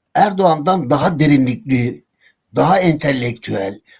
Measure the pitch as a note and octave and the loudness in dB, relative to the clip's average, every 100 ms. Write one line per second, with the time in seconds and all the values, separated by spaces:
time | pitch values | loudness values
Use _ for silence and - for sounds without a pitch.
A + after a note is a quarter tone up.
0 | _ F3 G3+ G3 F#3+ D3+ D3 F#3+ B2+ C#3+ | _ 0 0 2 2 2 0 0 0 0
1 | E3 D#3 D3+ C#3+ B2+ B2 - C3 A#2+ - | 0 0 2 4 2 -2 -2 -2 -2 -6
2 | _ _ _ _ _ G#2+ C#3+ F#3+ F3+ D3+ | _ _ _ _ _ -2 0 2 2 0
3 | D3 C3+ A#2+ A2+ - G#2 G2 G2+ _ _ | 0 -2 -4 -6 -8 -6 -6 -10 _ _